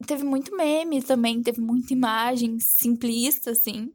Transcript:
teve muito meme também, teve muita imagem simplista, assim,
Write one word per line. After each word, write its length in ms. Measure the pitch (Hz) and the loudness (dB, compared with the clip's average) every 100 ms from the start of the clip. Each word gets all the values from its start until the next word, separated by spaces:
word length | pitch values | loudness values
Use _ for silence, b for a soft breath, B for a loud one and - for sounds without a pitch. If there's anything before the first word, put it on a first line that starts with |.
teve 200 | 240 285 | -6 -4
muito 320 | 285 269 277 392 | 0 -2 -2 -2
meme 440 | 302 311 330 277 | 2 2 0 0
também, 400 | 262 254 233 233 | 2 2 2 0
teve 200 | 240 233 | -2 -2
muita 320 | 226 247 247 | 0 0 0
imagem 640 | 262 240 220 240 254 233 226 | 0 2 2 0 0 0 0
simplista, 960 | - - 240 233 240 233 254 302 - | 0 2 2 0 0 0 0 0 -2
assim, 400 | 226 - 208 233 | 0 -2 -4 -8